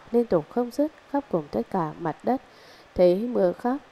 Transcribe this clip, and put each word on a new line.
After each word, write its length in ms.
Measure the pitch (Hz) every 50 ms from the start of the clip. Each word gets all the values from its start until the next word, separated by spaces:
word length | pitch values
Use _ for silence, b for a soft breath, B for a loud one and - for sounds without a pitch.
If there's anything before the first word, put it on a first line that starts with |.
| - -
liên 120 | 233 240 233
tục 200 | - 190 160 147 -
không 200 | - 240 247 240
dứt 220 | - - 294 302 - - - -
khắp 140 | - 285 - -
cùng 140 | - 165 147 -
tất 120 | - 214 233 -
cả 220 | - 185 160 156 156 -
mặt 160 | 175 156 - -
đất, 200 | - 226 254 - B B B B B B B B B B -
thấy 220 | - 180 175 175
mưa 360 | 196 233 247 233 202 190 175
khắp 240 | 175 - - 240 269 285 - -